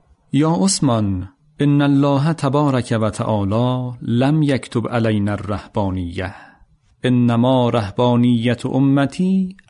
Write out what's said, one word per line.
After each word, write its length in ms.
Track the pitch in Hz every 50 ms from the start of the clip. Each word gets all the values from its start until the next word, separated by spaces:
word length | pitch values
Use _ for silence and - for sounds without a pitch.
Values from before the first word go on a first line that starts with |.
| _ _ _ _ _ _
یا 200 | - 139 151 160
عثمان، 760 | 170 185 190 190 190 - 151 131 117 110 104 98 95 92 90 92 _ _ _ _ _ -
ان 220 | 147 143 143 143
الله 520 | 143 143 139 139 143 143 143 139 143 165 160
تبارک 640 | - 147 135 131 147 151 143 131 123 117 - 117 110
و 80 | 110 107
تعالی 880 | 101 - 120 113 110 104 98 95 104 117 123 127 127 127 127 123 120 120
لم 400 | - - 113 120 131 139 151 156
یکتب 460 | 151 143 135 120 - - - 120 107
علینا 440 | - 120 117 113 113 107 104 101 104
الرهبانیه، 1040 | 104 101 98 98 104 92 - - - 110 101 95 92 92 90 87 85 95 90 90 - - - - - _ - _ _ _ _ _ _ _ -
انما 680 | 127 123 123 120 120 117 117 120 127 131 127 123 117
رهبانیت 960 | 120 120 104 95 - - 123 123 120 120 120 123 123 113 113 123 117 - -
امتی 920 | - - 135 139 139 135 139 139 135 - - 185 185 190 190 190 185 - - -